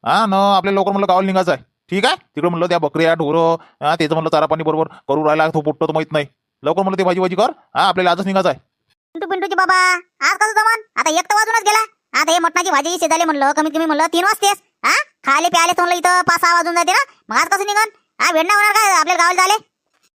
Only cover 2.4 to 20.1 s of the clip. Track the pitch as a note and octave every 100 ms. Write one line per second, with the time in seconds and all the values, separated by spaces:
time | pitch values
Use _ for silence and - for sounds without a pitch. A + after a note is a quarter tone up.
2.4 | F3 E3 F3 E3+ D3+ E3 E3 E3 D3 D#3+
3.4 | E3 E3 - _ D3 - D#3 D#3+ E3 D#3
4.4 | D3+ D#3 D#3+ D#3 D#3+ - - C#3+ D3+ D#3
5.4 | D#3+ D#3+ D3+ D3 D#3+ D#3 D#3 D#3 C#3+ _
6.4 | _ _ C#3 F3 F#3+ F#3+ F#3 F3+ F#3 F3+
7.4 | A#3+ D#4+ _ - F#3 F3+ F3+ F3 F#3+ F#3+
8.4 | F3+ C3 _ _ _ _ _ E4+ E4+ F#4+
9.4 | F#4+ F#4 F#4 F#4 F#4 F4+ F4+ _ C#4+ F#4+
10.4 | G#4+ G#4+ A4 A4+ G#4+ - C#4+ D#4+ F#4 G#4
11.4 | G#4+ A4+ G4+ G#4+ A4 _ _ B3+ D#4 F4
12.4 | E4+ E4+ F4+ C#4+ D4 F4 E4 D#4+ E4 D4
13.4 | C#4 D4 D#4 D4+ D#4+ D4 D#4+ E4+ F#4+ G#4+
14.4 | G4+ G4+ _ _ B3 G4 D5 _ - C#4
15.4 | E4+ F4 E4+ F4+ F4 F4 F4 F4+ F4+ E4+
16.4 | E4+ E4+ E4+ E4+ E4+ G#4 C#5 _ - A3+
17.4 | E4+ G4 G4+ G#4 A4 _ _ _ D4+ D#4+
18.4 | E4 G#4 G#4 G#4 G#4 F4+ D#4 F4+ E4+ F4+
19.4 | F#4 G#4+ _ _ _ _ _